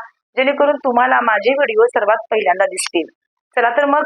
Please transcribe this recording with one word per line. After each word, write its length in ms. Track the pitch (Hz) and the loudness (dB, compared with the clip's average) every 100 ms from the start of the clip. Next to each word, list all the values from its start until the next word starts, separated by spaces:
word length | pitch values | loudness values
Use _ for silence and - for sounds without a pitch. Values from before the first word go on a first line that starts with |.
| - _ _ 254 | -6 _ _ -2
जेणेकरून 400 | 262 285 285 294 | -2 0 0 0
तुम्हाला 440 | 262 240 254 254 | -2 0 2 0
माझे 320 | 240 208 208 | 0 0 0
व्हिडिओ 340 | 277 269 220 240 | 0 0 2 2
सर्वात 400 | 247 208 220 - | 2 0 0 -2
पहिल्यांदा 340 | 220 196 185 | -2 0 0
दिसतील. 420 | 190 185 - 175 147 _ _ _ _ 247 | -2 -4 -6 -6 -6 _ _ _ _ -2
चला 140 | 233 | 0
तर 140 | 240 | 0
मग, 180 | 285 294 | 0 0